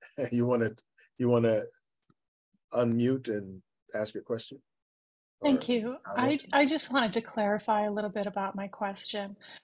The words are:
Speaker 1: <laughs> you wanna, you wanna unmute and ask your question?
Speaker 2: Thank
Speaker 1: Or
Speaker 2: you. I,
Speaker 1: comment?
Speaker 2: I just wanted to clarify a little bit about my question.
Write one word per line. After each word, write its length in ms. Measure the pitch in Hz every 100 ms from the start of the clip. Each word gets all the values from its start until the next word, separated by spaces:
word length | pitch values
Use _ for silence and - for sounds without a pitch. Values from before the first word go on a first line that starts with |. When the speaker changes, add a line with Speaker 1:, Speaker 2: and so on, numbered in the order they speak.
| -
Speaker 1:
<laughs> 220 | - 123
you 140 | 120 120
wanna, 240 | 120 110 110 _ _ _ -
you 100 | 123
wanna 360 | 120 117 110 110 - _ _ _ _ _ _ _ _ _
unmute 560 | 120 120 117 120 131 123
and 320 | 104 95 92 - _ _ 107
ask 180 | 107
your 100 | 101
question? 380 | - 117 - 135 _ _ _ _ _ _ _ _
Speaker 2:
Thank 260 | 294 262 -
Speaker 1:
Or 40 |
Speaker 2:
you. 220 | 240 226 277 -
I, 100 | -
Speaker 1:
comment? 280 | 262 302 -
Speaker 2:
I 120 | 277 277
just 260 | 311 -
wanted 220 | 262 226
to 80 | 226
clarify 600 | - 226 202 208 - 208 208
a 60 |
little 180 | 208 208
bit 180 | 208 202
about 280 | 196 196 196
my 120 | 196
question. 680 | - 202 196 - 208 202 202 - -